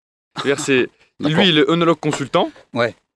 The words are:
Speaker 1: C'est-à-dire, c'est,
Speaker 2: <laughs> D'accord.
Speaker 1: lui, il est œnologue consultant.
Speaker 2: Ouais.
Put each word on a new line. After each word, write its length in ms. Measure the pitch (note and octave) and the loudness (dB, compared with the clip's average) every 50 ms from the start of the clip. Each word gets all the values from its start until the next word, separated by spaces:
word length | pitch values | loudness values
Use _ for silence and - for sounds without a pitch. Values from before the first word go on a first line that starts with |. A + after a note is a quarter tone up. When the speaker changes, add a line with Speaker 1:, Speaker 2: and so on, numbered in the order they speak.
| _ _ _ _ _ _ _ | _ _ _ _ _ _ _
Speaker 1:
C'est-à-dire, 220 | - - B2+ C#3+ C3 | -8 -2 -2 -2 -2
c'est, 280 | D3 - C3+ B2+ A2 - - _ _ | 0 0 0 0 0 -2 -6 _ _
Speaker 2:
<laughs> 160 | _ _ _ | _ _ _
D'accord. 160 | - D3 D#3 E3 | -4 -2 0 2
Speaker 1:
lui, 100 | G3+ F#3 | 2 4
il 80 | E3 D3+ | 4 4
est 100 | D3 - | 2 2
œnologue 320 | E3 E3+ E3+ E3 E3 - | 2 0 2 0 0 0
consultant. 500 | - D3+ C#3+ - C#3 B2 - F3 F#3+ E4 - - - _ - | -2 -4 -4 -4 -6 -2 0 -2 -2 -2 -6 -14 -20 _ -4
Speaker 2:
Ouais. 220 | B2+ A#2+ A#2 G2 - _ _ _ | -2 -2 -2 -4 -8 _ _ _